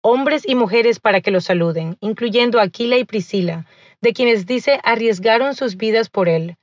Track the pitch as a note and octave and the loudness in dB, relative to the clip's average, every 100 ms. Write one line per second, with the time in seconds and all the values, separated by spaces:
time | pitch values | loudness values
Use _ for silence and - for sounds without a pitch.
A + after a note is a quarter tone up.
0 | A3 B3 C4+ D4+ G4+ B3+ G#3+ A#3 A#3 G#3+ | 0 2 2 -2 0 0 2 2 2 2
1 | A3 G3 G#3 F#3 F3 F3+ E3+ E3 D#3+ F3 | 2 0 2 -2 0 0 0 -2 -6 -8
2 | G#3 A3 A#3 A3 A#3+ A#3 G3 - A#3+ B3 | -8 -4 -2 0 2 2 2 0 0 0
3 | A#3+ A3 F3 G3+ F3 E3 - _ - _ | 0 -4 -4 -2 -2 -6 -12 _ -20 _
4 | A#3 A#3 A#3+ A3+ F3+ B3 C#4+ C#4 - A3+ | -2 2 2 2 0 -2 0 0 0 0
5 | A3+ F#3 G#3+ A#3 C4+ C4 C4 F#3 A3 A3 | 0 0 2 2 0 -2 -6 -4 -2 0
6 | A3 - E3+ E3 E3 E3+ | -2 -2 0 0 -4 -12